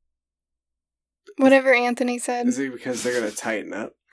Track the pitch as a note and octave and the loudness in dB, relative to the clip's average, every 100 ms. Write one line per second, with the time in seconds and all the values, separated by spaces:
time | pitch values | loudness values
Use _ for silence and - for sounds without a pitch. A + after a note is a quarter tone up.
0 | _ _ _ _ _ _ _ _ _ _ | _ _ _ _ _ _ _ _ _ _
1 | _ _ - - C4+ C4+ C4 A#3+ A#3+ A#3+ | _ _ -12 2 6 6 6 2 2 -2
2 | B3 A#3+ - B3 B3 C3+ C3+ A#2+ C3 A#2+ | -4 -4 -4 -2 -2 -2 -4 -8 -8 -6
3 | B2 B2 G#2+ - A#2 G#2+ E2+ F#2 A2+ _ | -2 -2 -4 -6 -6 -6 -6 -10 -10 _
4 | _ | _